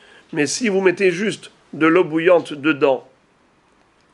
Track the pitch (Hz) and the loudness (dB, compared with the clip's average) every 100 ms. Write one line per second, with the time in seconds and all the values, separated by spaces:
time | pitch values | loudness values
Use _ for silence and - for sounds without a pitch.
0 | _ - _ 160 143 - 233 190 185 180 | _ -20 _ -4 -4 -2 -2 0 0 2
1 | 190 170 214 156 - _ _ 143 160 165 | 0 0 -4 -8 -14 _ _ -2 2 2
2 | 160 160 165 175 143 151 143 143 143 123 | 0 0 4 2 2 -4 -2 0 0 0
3 | - _ _ _ _ _ _ _ _ _ | -6 _ _ _ _ _ _ _ _ _
4 | _ | _